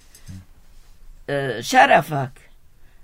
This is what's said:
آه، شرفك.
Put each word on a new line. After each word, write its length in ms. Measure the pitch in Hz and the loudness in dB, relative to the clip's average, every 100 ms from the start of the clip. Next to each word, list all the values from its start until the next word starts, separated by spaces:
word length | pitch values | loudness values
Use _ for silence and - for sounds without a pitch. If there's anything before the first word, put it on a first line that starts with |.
| - - - 95 - - - - - - - - - | -20 -20 -18 -18 -20 -20 -20 -20 -20 -20 -20 -16 -6
آه، 300 | 143 135 110 | -4 -4 -6
شرفك. 720 | - 254 277 202 156 143 123 - - - - - - - | 2 4 6 4 2 -4 -6 -12 -20 -20 -20 -20 -20 -20